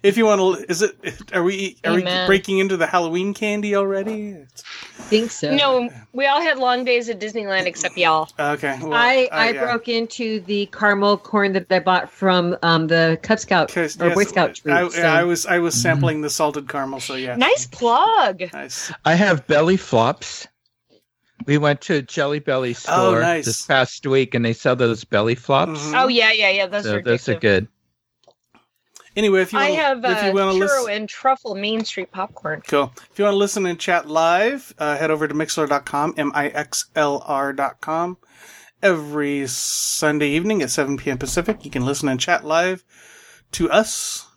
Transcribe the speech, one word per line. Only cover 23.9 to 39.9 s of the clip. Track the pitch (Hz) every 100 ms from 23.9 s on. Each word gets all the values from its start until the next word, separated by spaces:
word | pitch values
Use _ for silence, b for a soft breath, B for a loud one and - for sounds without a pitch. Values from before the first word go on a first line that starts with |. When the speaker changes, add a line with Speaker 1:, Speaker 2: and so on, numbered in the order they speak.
| - 139
Speaker 4:
week, | 135 123 120
and | 117
they |
sell | 117 143 123
those | 120 113
belly | - 104 110
flops. | 120 - 139 170
Speaker 1:
Mm-hmm. | 151 151 156
Speaker 2:
Oh, | 175
yeah, | 240 220
yeah, | 220 196
yeah. | 196 190
Those | 208
Speaker 4:
So | 147 104
Speaker 2:
are |
good, | 123
Speaker 4:
those | 120 -
are |
Speaker 2:
too. | 104
Speaker 4:
good. | 110 95 110 _ _ _ _ _ _ _ _ _ _ _ _ - b 202
Speaker 1:
Anyway, | 214 190
if | 185
you | 262
Speaker 2:
I | 277
Speaker 1:
wanna, | 302
Speaker 2:
have, | 294 254 240
Speaker 1:
if | 220
you | 202
Speaker 2:
uh, |
Speaker 1:
wanna | 196 190
Speaker 2:
churro | 190
Speaker 1:
listen | 196 254 233
Speaker 2:
and | 208 214
truffle | - 262 262 233 196
Main | 208 220
Street | 214 - 180
popcorn. | - 185 - 156 151 -
Speaker 1:
Cool. | 147 135 - B
If | -
you | 202
wanna | 196
listen | 202 208 185
and | 170
chat | - 175 151
live, | 156 165 175 226 277 - -
uh, | 151 143
head | 156
over | 156 156
to |
mixlr | 147 156 - 143
dot | 143
com, | - 147 156 151
M | 143 147
I | 143
X | 147 147 - - -
L | 147 143 -
R | 139 139
dot | 139 139 -
com. | - 160 175 185 B B B B B _
Every | 196 165 147 147 143 143 135
Sunday | 127 - - -